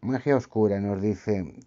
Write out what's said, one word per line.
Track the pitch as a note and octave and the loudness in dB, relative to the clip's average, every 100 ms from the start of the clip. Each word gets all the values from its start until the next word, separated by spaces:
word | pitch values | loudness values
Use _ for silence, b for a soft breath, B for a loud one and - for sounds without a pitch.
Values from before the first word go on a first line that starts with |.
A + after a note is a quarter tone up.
Magia | A#2 B2+ C#3+ C3+ | -4 -2 2 0
oscura | - A2 G#2+ G2 | 0 2 2 2
nos | G2+ F#2+ | -2 -2
dice, | G#2 F#2+ - G2+ D#2 - | -2 -2 -2 -2 -4 -12